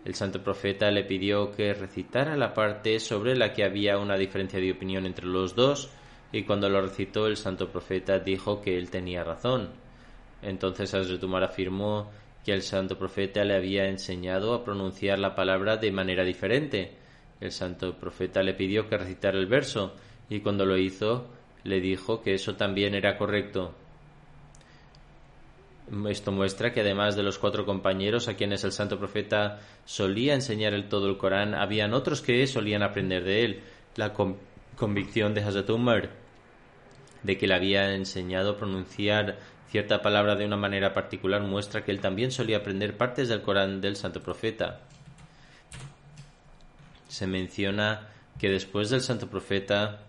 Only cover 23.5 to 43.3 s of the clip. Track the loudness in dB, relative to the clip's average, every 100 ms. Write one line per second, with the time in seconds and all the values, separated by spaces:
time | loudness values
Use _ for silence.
23.5 | -4 -6 -10 -20 -20 -20 -20 -20 -20 -20
24.5 | -20 -20 -20 -20 -20 -20 -20 -20 -20 -20
25.5 | -20 -20 -20 -10 -4 -2 -2 -2 0 0
26.5 | 0 -2 2 0 2 2 2 0 0 0
27.5 | 0 -2 0 2 2 2 0 -2 -2 -2
28.5 | 0 -2 -2 -2 -2 -2 -4 0 0 0
29.5 | -4 -16 -20 -14 -2 0 2 2 2 0
30.5 | 0 0 0 0 2 2 2 2 2 2
31.5 | 0 0 2 2 2 2 -2 2 4 4
32.5 | 2 0 2 2 0 0 0 2 2 2
33.5 | -2 -12 -20 -14 -4 -4 0 0 0 -12
34.5 | -20 -20 -4 0 0 0 2 2 2 0
35.5 | 0 2 2 4 4 2 -12 -20 -20 -20
36.5 | -20 -20 -20 -20 -20 -20 -8 -2 2 4
37.5 | 4 4 4 2 0 -4 -6 -4 0 0
38.5 | 0 -4 -4 -6 -2 2 2 2 -4 -12
39.5 | -20 -4 -2 2 2 4 4 4 2 0
40.5 | 0 0 2 2 0 -4 -4 0 0 0
41.5 | -4 -4 -6 -2 0 0 0 -2 0 0
42.5 | 0 0 -2 -2 0 -2 0 0